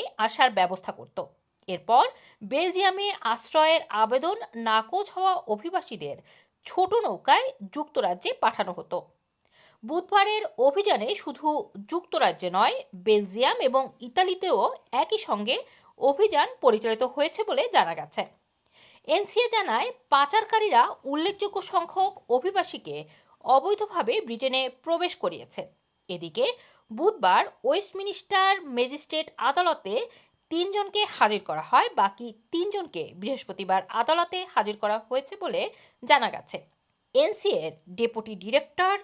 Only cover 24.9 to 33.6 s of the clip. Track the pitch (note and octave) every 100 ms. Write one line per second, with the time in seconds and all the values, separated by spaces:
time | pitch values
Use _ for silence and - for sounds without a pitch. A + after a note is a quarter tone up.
24.9 | E4 F4 - F3+ D#3 A#2+ - - _ _
25.9 | _ - F3 E3 G#3+ C#4+ A#4+ _ _ _
26.9 | A3 F4+ G#4+ F#3+ G3+ - - A#3+ E4 G4+
27.9 | F#4 G4+ F#4 - G4 F#4+ G4 D#4 A#3+ B3
28.9 | D4 - D#4 D#4 - A#3 C#4+ F4+ D#4 F#3+
29.9 | A3 A#4 - _ _ - E4 F#4 G4+ G4+
30.9 | G#4 G#4 - G#3+ G#3 - D#3 D#3 B3+ A#4
31.9 | B3 G3 - A#3+ A3 _ E4+ G4 G4+ F4+
32.9 | E3+ D#3 E3 G#3 C4 - F#3+